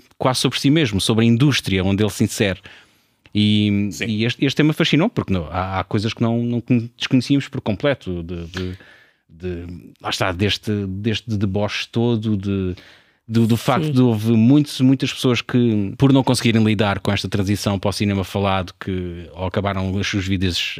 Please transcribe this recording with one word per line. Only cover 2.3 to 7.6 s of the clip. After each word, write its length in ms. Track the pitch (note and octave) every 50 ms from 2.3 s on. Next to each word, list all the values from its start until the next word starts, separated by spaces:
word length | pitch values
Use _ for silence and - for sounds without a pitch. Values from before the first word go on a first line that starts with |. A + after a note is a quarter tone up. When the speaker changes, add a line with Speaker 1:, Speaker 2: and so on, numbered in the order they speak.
| - - A2+ G2 F#2 - - - - - - _ _ _ _ _ _ _ _ - -
Speaker 1:
E, 540 | G#2 G#2 G#2 G#2 G#2 G#2 G#2 G2+ G2+ G2+ G2+
Speaker 2:
Sim. 140 | F#2 - G#2+
Speaker 1:
e 180 | A2+ A2 G#2 A2+
este, 180 | A#2+ A#2+ - -
este 120 | C#3 -
tema 160 | - D3+ D3+ D3+
fascinou, 340 | - E3+ - - C#3+ E3+ A#3+
porque 240 | - - G2 - F#2
não, 140 | F#2 E2 -
há, 300 | - F#2 F#2 F#2+ F#2+ F#2
há 40 | F#2
coisas 280 | - - A2 G2+ A#2 G#2+
que 80 | - A#2+
não, 200 | A2+ A#2 A#2+ A#2+
não 180 | A#2+ A#2+ A#2+
con-, 280 | - - B2+ A#2+ A2+ A#2+ -
desconhecíamos 520 | _ - - - C3 A#2+ - C#3+ C#3 C3+ -
por 120 | - C3